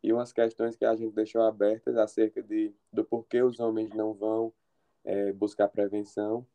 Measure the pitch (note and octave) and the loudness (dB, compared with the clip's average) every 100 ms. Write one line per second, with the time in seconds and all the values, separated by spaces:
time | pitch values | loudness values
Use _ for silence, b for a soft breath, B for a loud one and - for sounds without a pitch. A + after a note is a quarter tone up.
0 | - A2+ A#2+ - A2+ - A#2 A2+ A#2 A2+ | 2 0 0 0 0 0 -4 0 0 0
1 | A2+ G#2+ A2 A2+ A2+ G#2+ G2+ A2 - A#2+ | -2 -2 -2 2 2 4 0 0 -2 0
2 | G#2+ - A2 - G#2+ G#2+ G#2+ G#2 _ A2 | 0 2 0 0 -6 -2 -2 -6 _ -4
3 | A2 A#2 - B2 B2 A#2+ A#2 A2 G#2+ G#2+ | -2 -4 -2 2 2 2 -2 -2 -4 -4
4 | G#2+ G2+ G#2+ A2 A2+ _ _ _ _ _ | -4 -2 -2 -2 -4 _ _ _ _ _
5 | G2 G2 G2+ G2 G#2 - G2+ - G2+ G#2 | -6 -2 -2 -2 -4 0 0 2 -2 -2
6 | G#2 - G#2 A2+ B2+ | -6 -4 -4 -4 -8